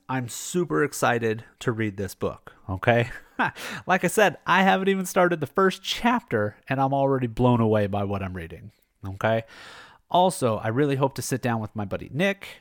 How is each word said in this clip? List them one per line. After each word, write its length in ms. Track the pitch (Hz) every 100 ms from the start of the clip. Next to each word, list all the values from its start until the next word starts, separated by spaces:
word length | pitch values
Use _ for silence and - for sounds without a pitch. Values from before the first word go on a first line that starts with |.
| -
I'm 200 | 131 120
super 540 | - - 180 170 156
excited 640 | 143 - 123 120 117 110 - _
to 120 | -
read 240 | 113 110 98
this 180 | 95
book, 400 | - 98 - - - -
okay? 420 | 92 - 117 120
<laughs> 60 | - - - 233 - - - -
Like 180 | 185
I 20 | 180
said, 300 | - 196 - -
I 160 | 180
haven't 260 | 190 190 190
even 180 | 190 185
started 340 | 202 180 170
the 60 | 151
first 360 | - 190 -
chapter, 760 | - - 247 247 - 117 104 - -
and 120 | 160
I'm 140 | 135
already 320 | 139 135 135 123
blown 340 | 110 123 120
away 280 | 113 107 101
by 160 | 101
what 180 | 98 98
I'm 120 | 95
reading, 360 | 92 82 80 104 _ _ _
okay? 380 | 98 95 110 113 - - - - - _ _
Also, 480 | 175 185 175 123 107
I 100 | 113
really 280 | 117 147 135
hope 180 | 135 -
to 60 |
sit 200 | - 131
down 180 | 123 113
with 140 | 107
my 100 | 110
buddy 260 | 104 92 -
Nick. 340 | 143 196 196 - -